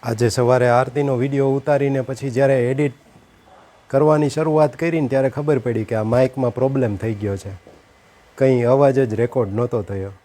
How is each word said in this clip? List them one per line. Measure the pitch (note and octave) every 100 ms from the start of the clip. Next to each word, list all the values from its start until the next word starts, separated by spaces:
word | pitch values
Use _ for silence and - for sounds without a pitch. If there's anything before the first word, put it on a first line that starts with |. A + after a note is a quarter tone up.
આજે | A#2 A2+ A#2+
સવારે | G#2 A#2+ B2+ B2
આરતીનો | A#2+ C3 B2+ C#3+ B2+
વીડિયો | C3+ C#3 C3+ C3+
ઉતારીને | C3+ C#3+ C#3 C3+
પછી | C3 C3 C#3
જ્યારે | A#2+ C3+ C3+ B2
એડિટ | C3+ D3 B2+ _ - _ _ _ - - _ _
કરવાની | C3+ D3+ D3+ D3+
શરૂઆત | D3+ D#3+ D#3 D3+ -
કરી | E3 E3
ને | C#3
ત્યારે | C3+ C3+
ખબર | B2 D3 C#3
પડી | A#2+ A2+
કે | G#2+ A2
આ |
માઇકમાં | G#2+ A#2+ C3 C3+ B2
પ્રોબ્લેમ | A2+ C3 C#3 B2 G2+
થઈ | A2+
ગયો | G#2 G#2 G2
છે, | G2+ G2 - - _ _ _ _ _ -
કંઈ | C3+ B2+
અવાજ | A#2+ C3+ C#3 C3
જ | C3
રેકોર્ડ | A2 A#2+ - A2
નહોતો | G2+ A#2+ A#2+
થયો. | F2+ G2 G2 F#2+